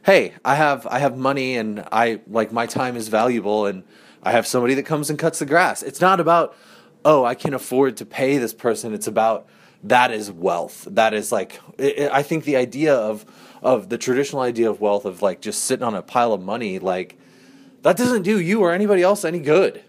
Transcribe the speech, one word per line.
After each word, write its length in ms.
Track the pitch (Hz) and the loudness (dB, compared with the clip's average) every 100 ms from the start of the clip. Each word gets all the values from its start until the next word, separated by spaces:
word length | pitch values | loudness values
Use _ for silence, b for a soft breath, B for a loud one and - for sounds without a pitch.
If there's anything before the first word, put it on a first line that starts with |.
"Hey, 320 | - 190 95 - | 6 4 4 -4
I 120 | 127 143 | -2 2
have, 320 | 151 135 - | 2 0 -4
I 100 | 123 | -2
have 220 | 139 127 | -2 0
money 360 | 131 139 131 123 | -2 -2 -2 -4
and 300 | 110 104 - | -4 -8 -4
I, 300 | 113 117 110 - | 0 0 -2 -4
like, 240 | 113 107 | -2 -2
my 140 | 117 117 | -2 -4
time 300 | - 127 120 | -4 -4 -6
is 140 | 110 | -2
valuable 580 | 110 120 120 98 107 104 | 0 2 0 0 0 -2
and 160 | 95 - b b b | -4 -14 b b b
I 80 | 95 | 0
have 160 | 113 110 | 0 2
somebody 260 | 127 120 | 0 2
that 140 | 135 139 | 0 -2
comes 240 | 151 143 | -4 -4
and 80 | 147 | -2
cuts 180 | 160 - | -2 -2
the 80 | 143 | 0
grass." 380 | 165 170 98 | 2 2 -2
It's 180 | - - | -10 0
not 180 | 180 190 | 2 4
about, 380 | 160 170 147 B B B B _ 151 | 4 2 2 B B B B _ 4
"Oh, 200 | 151 123 | 4 2
I 100 | 127 | -2
can 180 | 156 | -4
afford 440 | 131 - 127 135 - | -6 -2 2 2 0
to 100 | 110 | -12
pay 320 | - 131 143 | -2 0 0
this 160 | 117 - | -2 -2
person." 400 | 123 107 117 107 | -2 -2 -6 -6
It's 120 | 113 | -2
about, 400 | 107 113 107 - b b b | 2 2 0 -8 b b b
that 300 | 104 123 127 | 2 4 4
is 180 | 113 104 | -2 -8
wealth. 560 | 85 90 87 82 - - | -2 -2 0 -4 -12 -4
That 220 | 101 113 | 2 2
is, 180 | 107 107 | 2 -2
like, 300 | 110 95 - - - | -4 -4 -12 -20 -2
it, 220 | 139 143 | -2 0
it, 120 | 143 | 0
I 100 | 139 | 0
think 220 | 143 160 | 0 -4
the 140 | 147 131 | 0 -2
idea 360 | 123 123 156 | -2 -2 2
of, 320 | 131 107 107 - B B B | 2 0 -6 -12 B B B
of 260 | - 123 95 | 0 0 0
the 100 | 117 | -6
traditional 440 | - 127 139 139 | -2 0 -2 -2
idea 280 | 127 117 113 | -4 0 0
of 120 | 98 | 0
wealth, 240 | 104 101 101 | 0 0 -2
of, 160 | 87 | -2
like, 180 | 98 90 | -4 -2
just 240 | 107 - | -8 -6
sitting 220 | - 127 120 | -4 -2 -2
on 100 | 101 | -6
a 60 | |
pile 320 | - 123 120 | -4 0 0
of 80 | 101 | 0
money, 380 | 92 117 110 92 | -4 -6 -6 -6
like, 380 | 90 92 90 - B B B B B B | -4 -4 -6 -14 B B B B B B
that 120 | - 185 | 0 2
doesn't 280 | 247 240 | 0 0
do 140 | 180 214 | 0 0
you 180 | 165 220 | 0 2
or 140 | 175 | 2
anybody 280 | 175 208 190 | 2 2 4
else 220 | 180 208 | 4 2
any 160 | 160 175 | -2 -4
good. 420 | 143 165 175 - | 2 4 2 -2